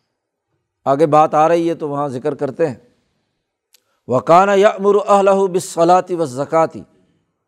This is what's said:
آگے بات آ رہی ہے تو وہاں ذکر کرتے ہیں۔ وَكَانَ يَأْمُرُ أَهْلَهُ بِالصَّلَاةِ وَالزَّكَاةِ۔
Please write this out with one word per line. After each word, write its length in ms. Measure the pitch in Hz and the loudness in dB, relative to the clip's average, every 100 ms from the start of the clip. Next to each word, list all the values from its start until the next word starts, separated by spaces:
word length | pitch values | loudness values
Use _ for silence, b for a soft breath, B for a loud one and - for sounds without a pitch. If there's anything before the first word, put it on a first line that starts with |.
| _ _ _ _ _ _ _ _ - | _ _ _ _ _ _ _ _ -2
آگے 200 | 139 160 | 2 4
بات 280 | 151 156 | 4 2
آ 140 | 156 160 | 2 2
رہی 220 | 170 170 | 2 0
ہے 40 | |
تو 160 | 165 156 | -4 -6
وہاں 180 | 143 143 | -6 -6
ذکر 280 | 123 139 135 | -6 -6 -4
کرتے 320 | 143 - 135 | -6 -4 -4
ہیں۔ 100 | 117 _ _ _ _ _ _ _ _ _ _ _ _ - | -4 _ _ _ _ _ _ _ _ _ _ _ _ -4
وَكَانَ 440 | 123 - 170 196 | -4 2 2 4
يَأْمُرُ 480 | 196 208 - 196 202 | 2 2 0 0 0
أَهْلَهُ 480 | 196 202 196 196 196 | 2 2 2 0 0
بِالصَّلَاةِ 640 | 175 - 165 170 185 180 | -4 -6 -2 2 2 0
وَالزَّكَاةِ۔ 680 | 175 156 123 143 160 160 104 - _ _ _ _ _ | -6 -6 -6 -4 -2 -2 -4 -20 _ _ _ _ _